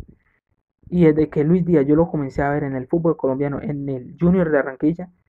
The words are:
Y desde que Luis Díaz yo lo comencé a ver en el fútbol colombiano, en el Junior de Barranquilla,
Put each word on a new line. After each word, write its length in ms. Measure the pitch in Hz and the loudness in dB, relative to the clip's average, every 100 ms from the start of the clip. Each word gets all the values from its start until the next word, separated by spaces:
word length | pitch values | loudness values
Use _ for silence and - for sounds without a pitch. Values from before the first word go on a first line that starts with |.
| - _ _ _ _ _ _ _ - | -20 _ _ _ _ _ _ _ -6
Y 160 | 180 | 2
desde 260 | 160 151 151 | 4 4 0
que 140 | 156 | 0
Luis 200 | 151 185 | 2 2
Díaz 220 | 165 160 135 | 2 2 4
yo 80 | |
lo 160 | 151 170 | 2 2
comencé 320 | 151 135 127 | -2 -4 -4
a 80 | 143 | -2
ver 140 | 147 | -2
en 100 | 143 | -4
el 140 | 131 123 | -6 -4
fútbol 280 | 170 165 151 | -2 0 0
colombiano, 460 | 135 131 143 139 | -2 -2 -2 -4
en 260 | - 143 139 | -6 -6 -6
el 280 | 131 123 - | -8 -10 -2
Junior 320 | 175 185 160 | 2 2 2
de 60 | 147 | 0
Barranquilla, 540 | 135 131 151 165 180 _ | -2 -2 -2 -2 -8 _